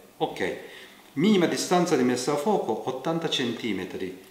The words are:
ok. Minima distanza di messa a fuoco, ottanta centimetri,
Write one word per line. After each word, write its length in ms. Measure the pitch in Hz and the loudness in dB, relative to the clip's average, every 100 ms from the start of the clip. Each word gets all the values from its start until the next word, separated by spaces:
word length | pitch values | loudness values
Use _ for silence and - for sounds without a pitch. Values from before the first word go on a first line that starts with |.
| - - | -16 -6
ok. 400 | 156 - 90 - - - - - - 131 | -4 -2 -4 -4 -10 -16 -20 -20 -8 2
Minima 320 | 196 196 156 | 4 6 4
distanza 500 | 131 - 180 170 147 | 2 2 2 4 4
di 60 | |
messa 280 | 127 123 - | 4 2 0
a 60 | 147 | 0
fuoco, 440 | 214 190 - 107 131 | 2 2 0 -2 -4
ottanta 420 | 127 165 165 156 | -6 -4 -2 0
centimetri, 920 | 151 120 117 117 92 90 95 90 - - | 0 0 -2 -4 -4 -4 -6 -8 -10 -16